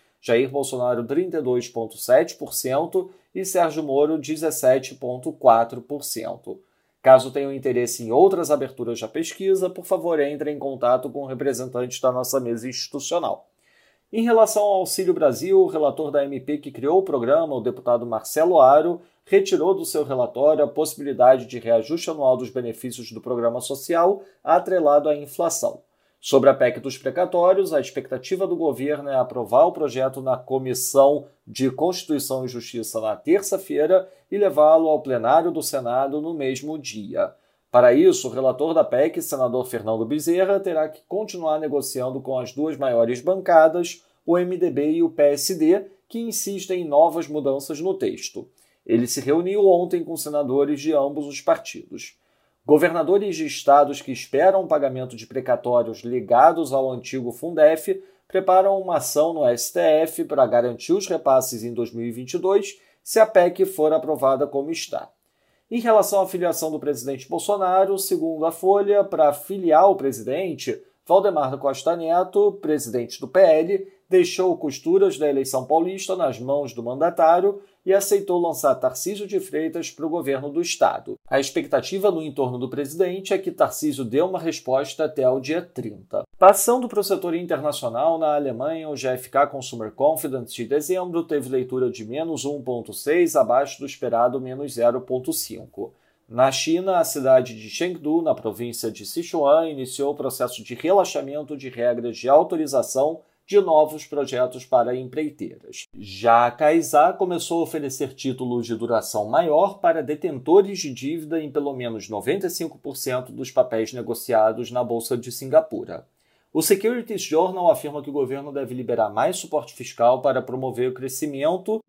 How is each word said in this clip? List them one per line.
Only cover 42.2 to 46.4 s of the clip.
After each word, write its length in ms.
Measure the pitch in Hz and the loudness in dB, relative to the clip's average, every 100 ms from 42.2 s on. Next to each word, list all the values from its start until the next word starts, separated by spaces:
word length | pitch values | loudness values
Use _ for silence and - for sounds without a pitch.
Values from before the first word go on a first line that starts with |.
com 160 | 131 131 | -6 -6
as 160 | 120 | -6
duas 240 | 135 156 135 | -6 -6 -2
maiores 440 | 135 117 117 120 | 0 2 2 0
bancadas, 840 | 143 190 190 165 160 175 170 - _ _ - | -2 -2 4 6 6 4 -6 -8 _ _ 0
o 100 | 175 | 0
M 220 | 180 180 | 0 -2
D 120 | 175 | -2
B 200 | 135 147 | 0 0
e 120 | 165 | 2
o 60 | 165 | 0
P 120 | - | 4
S 320 | 147 143 - | 2 4 -2
D, 320 | 175 156 196 196 _ _ | 0 4 2 0 _ _
que 100 | 233 | -8
insistem 640 | 233 - | -6 -6